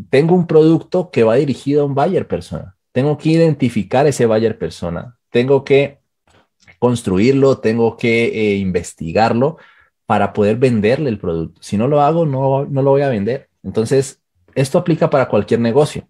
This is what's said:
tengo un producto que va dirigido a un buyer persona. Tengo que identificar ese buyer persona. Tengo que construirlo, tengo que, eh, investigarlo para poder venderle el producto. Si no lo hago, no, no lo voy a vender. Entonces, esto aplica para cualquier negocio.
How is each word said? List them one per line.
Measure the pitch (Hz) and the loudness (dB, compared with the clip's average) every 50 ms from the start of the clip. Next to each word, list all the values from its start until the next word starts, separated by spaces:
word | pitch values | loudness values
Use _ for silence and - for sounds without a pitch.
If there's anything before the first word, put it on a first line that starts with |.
| 101 - | -6 0
tengo | - 131 156 165 180 | 2 2 4 4 2
un | 185 165 | 2 2
producto | 165 160 156 160 160 165 156 - - - 180 170 - | 2 4 4 4 4 4 2 0 -2 -4 -4 -4 -2
que | - - 113 | 0 0 2
va | 110 113 | 4 2
dirigido | 131 156 139 123 - - 139 143 147 143 | 2 0 0 -4 -6 -4 -2 0 0 0
a | |
un | 143 135 | 0 -2
buyer | 139 143 185 185 147 - | -2 -2 0 0 -2 -2
persona. | - - 87 - - - - - 95 - _ _ _ _ | -4 -6 -8 -8 -10 -12 -12 -12 -14 -18 _ _ _ _
Tengo | 123 131 147 147 143 | -2 0 0 -2 -2
que | - 156 | 0 0
identificar | 160 165 165 160 147 - 139 120 - 110 92 95 - 123 147 | 2 4 4 2 2 0 0 -2 0 -2 -4 0 0 2 2
ese | 151 131 - 120 | 2 2 2 2
buyer | 113 110 110 113 110 110 | 2 2 2 0 0 -2
persona. | - 87 82 - - 90 87 85 82 - 120 - _ _ _ | -4 -8 -10 -8 -8 -8 -8 -8 -8 -10 -14 -18 _ _ _
Tengo | - 120 123 131 139 135 139 | -2 -2 2 2 2 0 2
que | - 139 135 139 135 - _ _ _ _ _ _ _ _ _ _ _ _ _ _ _ _ _ | 2 2 2 2 0 -6 _ _ _ _ _ _ _ _ _ _ _ _ _ _ _ _ _
construirlo, | 120 123 123 117 - 104 90 92 107 127 135 135 135 135 127 - | 0 0 0 0 -2 -2 0 2 2 2 4 4 2 2 2 0
tengo | - 110 110 117 117 113 113 - | -2 -2 0 0 0 -2 -2 -2
que, | - 117 113 117 117 107 104 110 107 104 101 | -2 0 0 2 0 0 -2 -2 -2 0 0
eh, | |
investigarlo | 98 98 95 87 87 85 - - _ 78 82 82 101 107 113 113 117 131 156 165 - - - _ _ _ _ _ _ _ | 0 -2 -4 -4 -4 -6 -8 -12 _ -10 -4 0 0 2 2 2 0 0 -2 -4 -6 -16 -20 _ _ _ _ _ _ _
para | - 110 101 101 - - | -2 -2 0 0 -2 0
poder | - 104 104 110 | 0 0 0 2
venderle | 120 139 127 120 107 101 107 127 147 156 131 | 2 0 0 2 2 0 0 0 0 -2 -4
el | 107 104 | -6 -6
producto. | - 92 85 82 80 80 - _ - | -6 -6 -4 -4 -6 -8 -10 _ -10
Si | - 107 | -6 -4
no | 101 117 139 | -2 0 0
lo | 147 147 | 2 2
hago, | 143 147 165 170 170 | 2 2 2 0 0
no, | 147 135 131 135 135 135 135 143 | -2 -2 -2 -2 0 -2 -2 -2
no | 143 139 135 | -4 -4 -2
lo | 135 139 | 0 2
voy | 135 143 143 | 2 2 2
a | 139 | 0
vender. | 123 104 98 110 127 135 - _ _ _ - | -2 -2 -2 -4 -4 -6 -10 _ _ _ -14
Entonces, | 95 90 113 113 - 135 131 135 - - _ _ _ _ _ _ _ _ | -6 -4 -4 -2 0 0 0 0 -2 -8 _ _ _ _ _ _ _ _
esto | 131 135 - - 175 | -4 -4 0 0 -2
aplica | 175 175 160 - 170 156 | 0 0 0 0 0 0
para | - 139 123 - | 2 0 0 2
cualquier | - 107 101 - 120 113 | 0 -2 0 0 -2 0
negocio. | 117 117 110 139 151 139 - - - _ | 0 0 0 0 0 0 -4 -10 -14 _